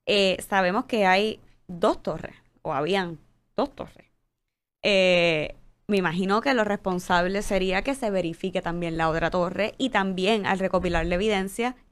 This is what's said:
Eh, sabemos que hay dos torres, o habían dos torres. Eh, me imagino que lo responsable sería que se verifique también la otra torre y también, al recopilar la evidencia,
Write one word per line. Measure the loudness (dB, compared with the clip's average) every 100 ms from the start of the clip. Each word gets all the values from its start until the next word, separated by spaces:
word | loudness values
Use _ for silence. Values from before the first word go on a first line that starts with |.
Eh, | 0 2 2 0 0
sabemos | 0 2 0 -2
que | 2 4
hay | 4 2 -4 -14 _ -16
dos | 0 0 0
torres, | -4 -8 -10 -18 _ _
o | -6
habían | -2 0 0 -2 -8 _ _ _ -4
dos | -4
torres. | -6 -16 -18 _ _ _ _ _ _ _ _
Eh, | 2 4 4 4 2 0 -4 -10 -20 _ -2
me | 0
imagino | 2 0 0 2
que | 2
lo | 0
responsable | 0 -2 -2 -4 0 0 2 -2
sería | -2 0 0 0
que | -2
se | -4 -2
verifique | -2 -2 -4 -4 -4
también | -4 -4 -4 0
la | 0
otra | 0 0
torre | 0 -2 -2 -4 -2
y | -2
también, | 0 0 0 0 0
al | 0 -2
recopilar | 0 0 0 -2 0
la |
evidencia, | 0 0 -2 -2 -4 -6 -6 _